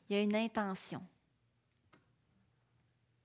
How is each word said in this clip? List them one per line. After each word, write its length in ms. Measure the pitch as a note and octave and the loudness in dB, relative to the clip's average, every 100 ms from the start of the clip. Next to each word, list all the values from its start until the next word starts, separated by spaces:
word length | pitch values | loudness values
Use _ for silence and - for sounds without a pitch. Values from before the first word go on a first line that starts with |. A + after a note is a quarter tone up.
| - | -2
Il 80 | G3+ | 2
y 20 | |
a 40 | |
une 120 | G#3 | 2
intention. 680 | G#3 A3+ A3 G3+ F#3+ - D#3+ F#3 _ _ _ _ _ _ _ _ - _ _ _ _ _ _ _ _ _ _ _ _ | 2 0 0 -2 -4 -8 -10 -12 _ _ _ _ _ _ _ _ -20 _ _ _ _ _ _ _ _ _ _ _ _